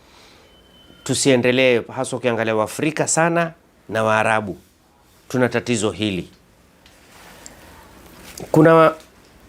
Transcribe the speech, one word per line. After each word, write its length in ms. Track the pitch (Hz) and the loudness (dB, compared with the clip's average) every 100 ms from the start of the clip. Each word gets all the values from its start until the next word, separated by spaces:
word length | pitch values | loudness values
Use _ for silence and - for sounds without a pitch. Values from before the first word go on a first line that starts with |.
| _ - - - _ _ _ _ - - | _ -20 -20 -20 _ _ _ _ -20 -14
tusiendelee, 760 | - 123 143 127 123 123 131 117 - 117 | -6 -2 2 2 2 2 2 2 -2 -8
hasa 220 | 131 123 | -8 -6
ukiangalia 380 | 120 113 113 110 | -4 -2 -2 -2
Waafrika 520 | 107 - 156 151 156 | -4 -4 -6 -4 -2
sana 460 | - 165 170 165 - _ _ - | 0 0 0 -4 -8 _ _ -8
na 140 | 107 | -2
Waarabu? 540 | 110 110 110 110 104 85 - _ _ _ _ _ - | 0 0 0 -2 -4 -10 -16 _ _ _ _ _ -8
Tuna 200 | 127 120 | -2 0
tatizo 420 | 120 120 117 104 | 0 -2 -2 -4
hili. 380 | 85 107 92 87 _ _ _ _ _ _ _ _ - - - - - - - - - - - - - - | -4 -4 -6 -8 _ _ _ _ _ _ _ _ -20 -20 -20 -20 -20 -20 -20 -20 -20 -20 -20 -20 -18 -2
Kuna 420 | 156 156 165 160 - - _ _ _ | 4 6 6 4 2 -10 _ _ _